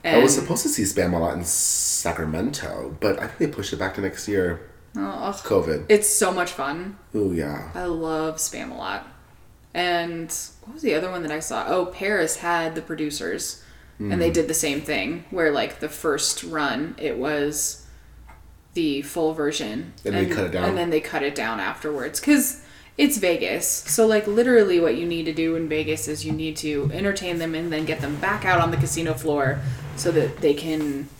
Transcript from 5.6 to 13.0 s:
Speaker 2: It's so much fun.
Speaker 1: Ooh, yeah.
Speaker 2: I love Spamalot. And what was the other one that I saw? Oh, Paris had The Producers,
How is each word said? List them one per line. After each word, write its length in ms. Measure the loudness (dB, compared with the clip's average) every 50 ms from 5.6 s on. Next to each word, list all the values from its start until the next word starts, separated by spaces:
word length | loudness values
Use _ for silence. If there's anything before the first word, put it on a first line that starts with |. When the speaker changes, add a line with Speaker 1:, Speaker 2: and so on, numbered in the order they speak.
| 4 2 -2 -2 6 6
Speaker 2:
It's 200 | 6 6 6 2
so 220 | 2 2 2 2
much 200 | 2 0 -2 -2
fun. 460 | -4 -6 -6 -6 -4 -6 -8 -10 -12 -14 -16 -6 -2
Speaker 1:
Ooh, 180 | 0 0 2 0
yeah. 360 | 0 -2 -2 -4 -6 -8 -10 -8
Speaker 2:
I 100 | -6 -4
love 500 | -4 -2 -2 -2 -2 -2 -2 -2 -2 -2
Spamalot. 680 | -4 -4 -4 -4 -8 -10 -10 -10 -8 -6 -6 -6 -6 -8 -14 -20 -20 -20 -20 -20 -20 -20 -20 -20 -20 -20 -8 -4
And 600 | -2 0 0 0 0 -2 -2 -6 -8 -8 -8 -8 -8 -10 -12 -16 -20 -18
what 100 | -18 -12
was 60 | -4 -2
the 120 | 0 0
other 160 | 0 0 -2
one 120 | -6 -6 -6
that 80 | -4
I 80 | -6 -6
saw? 260 | -6 -4 -4 -4 -2
Oh, 180 | 0 0 0 0
Paris 500 | -2 -4 -4 -2 0 2 2 2 0 0
had 380 | -2 -2 0 0 0 0 -2 -4
The 60 | -6
Producers, 840 | -8 -8 -6 -4